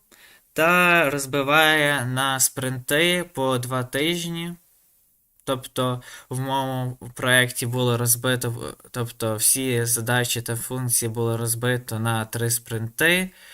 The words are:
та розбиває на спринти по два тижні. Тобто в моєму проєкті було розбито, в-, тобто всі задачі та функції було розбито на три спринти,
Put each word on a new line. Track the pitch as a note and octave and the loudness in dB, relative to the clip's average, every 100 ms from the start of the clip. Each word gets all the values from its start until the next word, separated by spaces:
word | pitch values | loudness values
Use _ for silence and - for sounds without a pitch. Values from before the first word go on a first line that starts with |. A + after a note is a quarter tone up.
| _ - - _ _ | _ -20 -20 _ _
та | - E3 F3+ F3+ E3+ C#3+ | 0 4 6 6 4 4
розбиває | C#3+ C3+ C#3+ C#3 D3+ D#3 D#3 D3 C#3+ B2 | 0 -2 -2 4 6 6 6 4 2 0
на | B2+ C3+ C3 | -2 0 0
спринти | - - C3 C3 B2 D3 F3 F3+ F3 | -2 -2 -4 -4 0 2 2 2 -2
по | - C3 B2+ | -2 0 0
два | B2 C3 | -2 -4
тижні. | B2 C3+ D#3 F3 E3+ E3+ E3+ F3 _ _ _ _ _ _ _ _ | -2 -2 0 -2 -4 -6 -8 -12 _ _ _ _ _ _ _ _
Тобто | - B2+ - - B2+ B2 - - - | -6 -6 -6 -4 -2 -2 -8 -18 -10
в | C3 | -6
моєму | C3+ C3 C3 C3 B2+ B2+ A#2+ | -2 -2 -2 -4 -4 -8 -14
проєкті | - B2+ B2+ B2 - A#2+ | -4 2 4 2 -2 -4
було | B2 B2 A#2 | 0 0 2
розбито, | A#2+ A#2+ B2+ B2 B2 | 0 0 0 -2 -2
в-, | A#2 D2 - - | -6 -10 -14 -10
тобто | B2+ A#2 - A2+ G#2+ | -8 -8 -4 -4 0
всі | - C3+ C3 A#2+ | 0 0 0 0
задачі | A#2 A#2 A2+ B2 A#2+ A#2+ | 0 0 0 0 0 -2
та | A#2 A2+ | -4 -6
функції | - B2+ B2 A#2+ A#2 | -6 -6 -2 0 0
було | A2+ A#2 A2+ | -2 -2 0
розбито | A#2 A#2 B2 B2 B2 A2 | -2 -2 0 -2 -2 -4
на | A#2 A2+ | -2 -2
три | A2 A2+ A#2 | -4 -4 -2
спринти, | A#2 - A2+ A2+ - D#3+ F3+ F#3 - - | -2 -4 -6 -6 0 4 4 0 -8 -20